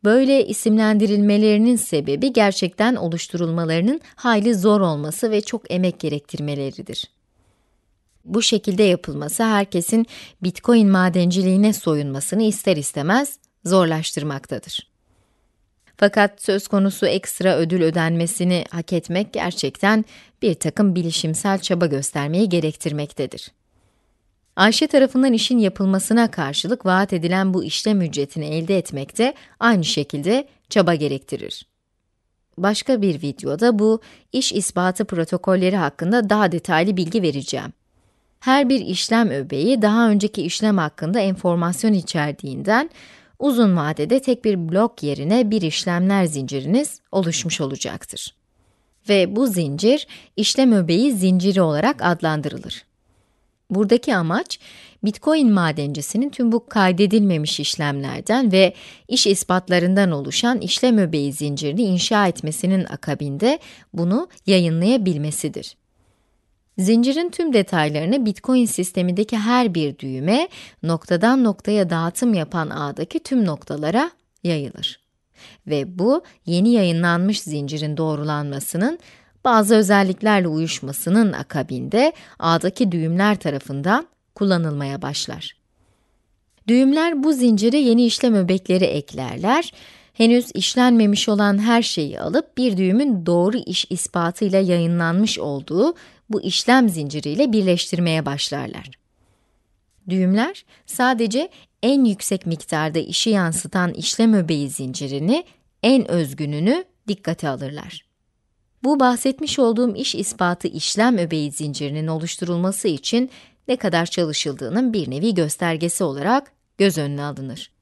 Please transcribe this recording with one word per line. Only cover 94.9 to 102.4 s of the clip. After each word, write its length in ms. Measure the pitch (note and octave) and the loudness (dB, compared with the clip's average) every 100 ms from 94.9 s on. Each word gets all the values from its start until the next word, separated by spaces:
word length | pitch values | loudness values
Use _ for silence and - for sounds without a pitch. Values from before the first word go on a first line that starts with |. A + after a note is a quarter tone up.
| F3 E3 F3 G#3+ - | 0 0 2 0 -2
olduğu 560 | D3 C#3 - E3 C#4 E4+ - _ _ | -6 -8 -4 0 0 0 -14 _ _
bu 120 | G#3+ | -6
işlem 480 | - F3 - B3+ A#3 | -4 -4 2 4 4
zinciriyle 600 | E3 C#3+ D3+ D3 E3 C#4+ | 0 -6 -6 -6 0 2
birleştirmeye 760 | A3 F#3+ F3 - E3+ F3 D#3+ D3 | 2 2 0 0 -2 0 0 -2
başlarlar. 640 | C#3+ - C#3+ B2 - C#3+ - _ _ _ _ _ _ _ _ _ _ F#3 | -4 -6 -6 -8 -12 -18 -20 _ _ _ _ _ _ _ _ _ _ -4
Düğümler 560 | F#3 F#3 G3 C4+ G4+ _ _ _ | 0 2 2 0 -6 _ _ _
sadece 640 | - B3 B3 A3+ A#3 F4 - _ _ | -2 0 2 0 -2 -4 -10 _ _
en 220 | A3+ C#4 B3 | 0 4 2
yüksek 400 | G3 - F#3+ | 0 -4 -4